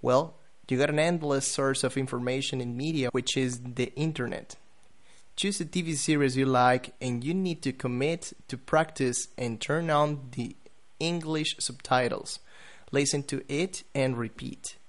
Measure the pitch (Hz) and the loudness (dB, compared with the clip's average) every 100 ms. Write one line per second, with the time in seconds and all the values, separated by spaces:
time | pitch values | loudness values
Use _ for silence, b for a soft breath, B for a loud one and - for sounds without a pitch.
0 | 123 127 160 - - - - 127 143 151 | 6 4 2 -8 -20 -20 -4 0 2 4
1 | 160 180 147 139 131 - 135 135 127 139 | 2 2 2 0 0 0 0 0 0 -2
2 | 131 123 123 131 135 131 120 120 151 160 | -2 -2 -2 -2 -2 -4 -4 -4 -2 0
3 | 123 127 123 - 127 123 123 123 123 - | 0 0 0 0 0 -2 -8 -4 -4 0
4 | 160 156 123 90 - - - - - - | -2 -2 -4 -6 -10 -18 -20 -20 -20 -20
5 | b b b - 196 196 160 180 165 147 | b b b -4 -2 -2 -2 -2 -2 -2
6 | - 151 139 127 135 127 127 127 - - | 2 4 4 4 4 6 6 6 0 -8
7 | 127 120 131 180 185 160 139 123 127 123 | -4 -2 0 0 0 -2 -4 -2 -4 0
8 | 143 170 - - - 127 - 156 160 - | 0 -2 -6 -14 -12 -12 2 2 2 0
9 | 131 120 - - 123 110 - 151 165 147 | 0 0 -6 -6 -4 -4 -2 0 2 4
10 | 151 147 131 123 117 - - - - - | 4 0 -6 -6 -6 -8 -20 -20 -20 -4
11 | 160 170 156 156 151 - - 123 - 127 | -2 -2 -2 -2 -2 -4 -6 -6 2 2
12 | 120 50 - - B B B B B 139 | 2 -2 -8 -12 B B B B B 0
13 | 143 143 135 135 - 143 185 - - 139 | 2 0 -2 -6 -4 -2 -2 -6 -6 0
14 | 131 120 113 - 131 135 - - | 0 0 -4 -6 -10 -10 -14 -16